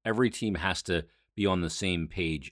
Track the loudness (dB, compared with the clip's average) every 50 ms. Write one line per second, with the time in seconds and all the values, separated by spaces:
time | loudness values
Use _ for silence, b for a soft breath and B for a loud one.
0 | -4 0 2 4 4 2 2 0 -2 -2 0 0 0 0 -2 -2 -2 0 0 0
1 | 0 b b b b b b 0 2 2 4 2 0 -2 -2 -2 -2 0 0 0
2 | -2 -4 -4 -2 -2 0 -2 -2 -6 -10